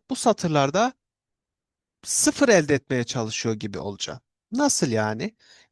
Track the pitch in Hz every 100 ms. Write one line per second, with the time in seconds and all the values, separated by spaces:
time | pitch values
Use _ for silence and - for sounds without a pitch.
0 | - 262 247 202 175 151 139 170 240 -
1 | _ _ _ _ _ _ _ _ _ _
2 | - - - - 269 196 147 139 - 127
3 | 117 127 110 107 117 110 110 98 85 98
4 | - 127 _ _ _ 233 285 - 147 110
5 | 107 110 180 - _ - _